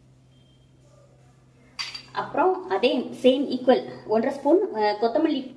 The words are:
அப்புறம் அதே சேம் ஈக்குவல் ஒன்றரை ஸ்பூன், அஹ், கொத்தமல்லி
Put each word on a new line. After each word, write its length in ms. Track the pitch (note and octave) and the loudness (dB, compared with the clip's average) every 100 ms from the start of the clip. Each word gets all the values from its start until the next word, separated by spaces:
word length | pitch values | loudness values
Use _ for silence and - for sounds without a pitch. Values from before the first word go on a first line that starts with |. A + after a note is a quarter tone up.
| _ _ _ _ _ _ _ _ _ _ _ _ _ _ _ _ _ - - - - | _ _ _ _ _ _ _ _ _ _ _ _ _ _ _ _ _ -16 -14 -16 -14
அப்புறம் 560 | - - - F4+ F#4 - | -10 -6 0 2 0 -2
அதே 300 | F#3+ B3 C#4+ | 0 2 0
சேம் 460 | F#3+ - B3+ C#4 C4+ | -4 0 2 2 0
ஈக்குவல் 580 | B3 - A3+ - - - | -2 2 2 0 -10 -2
ஒன்றரை 320 | A3 B3 C#4+ | -2 0 -2
ஸ்பூன், 360 | C#4+ F4 G#4+ | 2 4 2
அஹ், 240 | G#3+ G#3 G#3 | 0 0 0
கொத்தமல்லி 400 | A#3 D4 D#4+ C4 - | 0 2 0 -2 -6